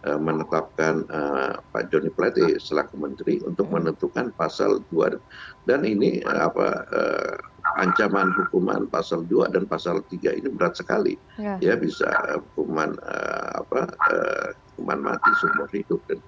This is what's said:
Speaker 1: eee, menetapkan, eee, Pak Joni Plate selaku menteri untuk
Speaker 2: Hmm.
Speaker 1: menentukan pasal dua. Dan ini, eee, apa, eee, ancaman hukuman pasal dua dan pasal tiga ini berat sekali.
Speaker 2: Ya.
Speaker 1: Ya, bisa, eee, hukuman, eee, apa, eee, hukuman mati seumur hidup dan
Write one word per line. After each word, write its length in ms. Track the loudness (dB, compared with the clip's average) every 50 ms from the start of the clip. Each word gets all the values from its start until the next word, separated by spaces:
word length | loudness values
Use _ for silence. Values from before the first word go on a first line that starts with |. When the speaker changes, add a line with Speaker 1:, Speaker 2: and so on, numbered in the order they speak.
| -2
Speaker 1:
eee, 140 | -2 -2 0
menetapkan, 840 | 0 0 0 -2 -2 0 0 -2 -2 -2 -4 0 0 2 2 0 -2 -4
eee, 440 | -4 -4 -2 -2 0 0 -2 -2 -4 -8 -12 -8 -6
Pak 100 | -6 -2 0 0
Joni 180 | 0 0 0 -2
Plate 460 | 0 0 2 2 4 2 2 2 0
selaku 360 | -2 -2 -2 -2 -2 -2 -6 -8
menteri 400 | -8 -8 -6 -4 0 0 0 0 -2
untuk 200 | -4 -2 -2 -2
Speaker 2:
Hmm. 80 | 0 0
Speaker 1:
menentukan 560 | 0 0 0 -2 -2 -4 -4 -2 -4 -4 -4 -4
pasal 460 | -4 -4 -4 0 0 2 2 2 0 0 -2
dua. 220 | 0 2 2 2 0 -4 -10 -18 -20 -18 -18 -18 -20 -6 0
Dan 200 | 2 2 2 2
ini, 340 | 2 2 4 4 2 2 0 -2
eee, 180 | -2 0 2
apa, 260 | 2 2 2 2 2 2 0 -2 -4 -2 -2
eee, 420 | 0 0 2 0 0 -2 -4 -6 -8 -12 -16 -20 -4 -2 -2 0 2
ancaman 540 | 2 2 4 4 2 4 4 4 2 2 2
hukuman 540 | 0 0 2 2 2 2 2 0 0 -2 0
pasal 320 | -2 -2 0 0 -2 -2 0 2
dua 180 | 4 4 4 4 2
dan 120 | 0 0 0
pasal 340 | -4 -2 -2 -2 -2 -2 -4 -6
tiga 220 | -10 -10 -6 -6 -6
ini 140 | -4 -4 -6 -2
berat 220 | 0 0 0 0 -4
sekali. 360 | -4 0 0 2 2 0 -2 -2 -10 -18 -12
Speaker 2:
Ya. 260 | -8 -6 -6 -4 2 2
Speaker 1:
Ya, 140 | 2 2 2
bisa, 300 | 0 -2 0 0 -2 0 2 0 0 0
eee, 100 | -4 -6 -6 -8 -4
hukuman, 400 | -4 -2 -2 0 0 0 -2 -2 -6
eee, 480 | -8 -8 -6 -4 -4 -4 -4 -6 -6 -6 -6 -6 -4
apa, 180 | -2 0 0 0 0 2 2 2 4
eee, 380 | 4 2 2 0 -2 -2 -4 -6 -8 -12 _ -20 -12
hukuman 240 | -8 -4 -4 -2 -2 -2 -2 -2
mati 180 | 2 4 4 4
seumur 320 | 4 2 2 2 0 -2 -2 -4
hidup 300 | -6 -2 -2 -2 -2 -2 -6
dan 100 | -6 -6 -6